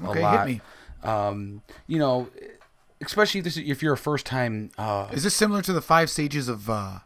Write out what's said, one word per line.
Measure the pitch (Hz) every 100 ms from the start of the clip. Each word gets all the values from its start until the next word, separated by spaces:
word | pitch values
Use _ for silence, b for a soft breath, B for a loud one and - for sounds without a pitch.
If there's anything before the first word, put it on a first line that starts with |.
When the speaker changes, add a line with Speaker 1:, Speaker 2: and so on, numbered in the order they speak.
Speaker 1:
a | -
Speaker 2:
Okay, | 160
hit |
Speaker 1:
lot. | 104 101 107
Speaker 2:
me. | 117 B B B B
Speaker 1:
Um, | 101 107 104 101 101 101 - B -
you | 160
know, | 139 127 120 - - - - _ _ -
especially | - - 208 196
if, |
this | 170 160
is, | 147
if | 139
you're | 156
a | 135
first-time, | - 147 - 131 123 107 107 -
uh, | 107 101 98
Speaker 2:
Is | 120
this | 185
similar | - 214 202
to | 185
the | 175
five | - 165 160
stages | - 147 147 123
of, | 110 104
uh, | 107 98 95